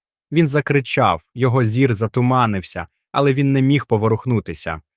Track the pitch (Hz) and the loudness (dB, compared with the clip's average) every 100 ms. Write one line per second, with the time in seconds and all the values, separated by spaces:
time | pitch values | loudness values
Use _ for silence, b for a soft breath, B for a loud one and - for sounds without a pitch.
0 | _ _ _ 151 156 147 - 143 123 143 | _ _ _ 0 2 0 0 -2 0 0
1 | 107 82 - 110 123 131 110 117 135 104 | 0 0 -6 -4 0 2 0 2 0 0
2 | 110 123 123 127 113 95 - 90 82 _ | -2 0 0 2 0 -2 -6 -10 -12 _
3 | _ 139 143 135 139 135 135 143 - 110 | _ 0 0 2 0 2 2 0 0 0
4 | 110 110 123 113 - 82 82 78 - | 2 0 0 -4 -4 -8 -8 -10 -12